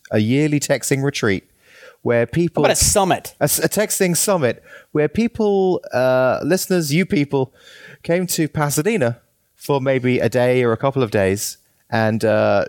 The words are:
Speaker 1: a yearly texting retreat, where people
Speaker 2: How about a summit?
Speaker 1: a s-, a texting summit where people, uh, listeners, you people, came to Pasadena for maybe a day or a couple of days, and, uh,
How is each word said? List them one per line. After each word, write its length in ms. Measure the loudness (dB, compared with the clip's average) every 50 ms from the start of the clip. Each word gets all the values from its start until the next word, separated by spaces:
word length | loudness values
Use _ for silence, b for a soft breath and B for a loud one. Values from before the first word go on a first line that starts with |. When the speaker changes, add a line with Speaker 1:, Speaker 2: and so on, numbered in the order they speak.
| -8 -2
Speaker 1:
a 100 | 0 0
yearly 400 | 2 2 2 2 2 2 0 0
texting 440 | 0 0 -2 -2 -2 -2 -2 0 -2
retreat, 400 | -2 -2 -2 0 0 0 -2 -4 _ _ B B B B B B B B B
where 240 | B 0 0 0 0
people 380 | 0 0 -2 -2 0 0 0 2
Speaker 2:
How 40 |
about 100 | 2 2 2
a 60 | 0
summit? 500 | 0 2 2 2 2 0 -2 -4 -8 -8 -4
Speaker 1:
a 20 | -2
s-, 160 | -2 0 0
a 80 | -2
texting 480 | -2 0 -2 -2 -2 0 0 0 0 0
summit 480 | 0 0 0 0 2 0 0 -2 -4 B B B B B B B
where 160 | 0 0 0
people, 720 | 0 0 -2 -2 0 0 0 0 2 2 2 2 0 -2 -4 -4
uh, 480 | -2 0 0 2 2 2 2 2 0 0 0
listeners, 500 | 0 0 0 0 0 -2 -2 0 0 0
you 120 | 0 0
people, 480 | 0 0 -2 0 0 0 -2 -2 -4 B B B B B B B B B B B
came 220 | -2 -2 -2 -2
to 200 | -2 -2 -2 -4
Pasadena 720 | -2 -2 -2 -2 -2 -2 -2 -2 0 0 0 0 -2 -2 -4 _ _ _ _ _ _ _
for 260 | -10 -4 -2 -2 0
maybe 380 | 0 0 0 0 0 0 0 0
a 100 | 0 0
day 340 | 0 2 2 2 2 2 2
or 80 | 0
a 60 | 0
couple 260 | 0 -2 -2 0 0 -2
of 80 | 0
days, 460 | 0 2 2 2 0 -2 -4 -8 -12 -14 _ _ _ _ _ -4
and, 340 | -2 0 0 0 0 0 0
uh, 420 | 0 2 2 2 2 2 0 -2